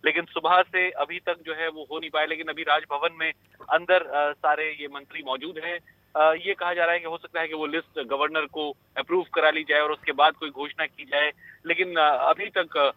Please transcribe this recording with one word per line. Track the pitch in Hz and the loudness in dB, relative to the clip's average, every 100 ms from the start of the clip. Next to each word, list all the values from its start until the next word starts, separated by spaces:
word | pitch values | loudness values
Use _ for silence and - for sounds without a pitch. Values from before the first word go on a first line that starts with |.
लेकिन | 156 160 | 0 0
सुबह | 170 170 160 180 | -4 -4 4 4
से | 185 185 180 | 4 0 0
अभी | 160 147 175 | -2 -4 -4
तक | 180 170 160 | -6 -6 -8
जो | |
है | 156 165 | -6 -6
वो | 156 147 | -6 -10
हो | 156 | -10
नहीं | 160 | -4
पाया। | 156 156 | -2 0
लेकिन | 160 160 | -2 -6
अभी | 151 | -6
राजभवन | 156 151 156 143 170 165 | 2 0 2 -2 -2 -2
में | 160 - _ _ - | -4 -4 _ _ 0
अंदर, | 160 170 185 | 0 4 4
अ, | 165 143 147 | 4 0 0
सारे | 147 156 151 156 151 | 0 0 0 -2 -6
ये | 143 | -10
मंत्री | 143 139 160 139 | -12 -12 -12 -6
मौजूद | 131 156 160 | -6 -6 -10
हैं। | 165 175 _ _ _ 151 | -8 -10 _ _ _ 4
अ, | 156 160 175 | 4 4 -2
ये | |
कहा | 196 175 | -2 -2
जा | 175 | 0
रहा | 170 | 2
है | 175 | 0
कि | 165 | -2
हो | 165 | -10
सकता | 165 170 | -8 -6
है | 160 | -4
कि | |
वो | 156 151 | -4 -4
list | 160 - 156 | -4 -6 -8
governor | 127 139 147 156 147 | -4 0 0 0 -4
को | 156 151 - _ - | -6 -8 -8 _ -10
approve | 135 175 175 | -2 -2 0
करा | 165 156 | 2 4
ली | 156 151 | 2 0
जाए | 147 | 0
और | 151 | 2
उसके | 151 - | -2 -4
बाद | 139 151 | 4 2
कोई | 156 156 | 2 -10
घोषणा | 135 147 - 156 | -8 -10 -6 -8
की | - | -8
जाए। | 143 143 147 - - - 165 | -4 0 0 -2 -20 -16 -4
लेकिन, | 170 185 170 | -2 0 4
अ, | 151 143 139 | 4 4 2
अभी | 165 208 | 0 -2
तक | 190 170 156 139 | -4 -2 2 0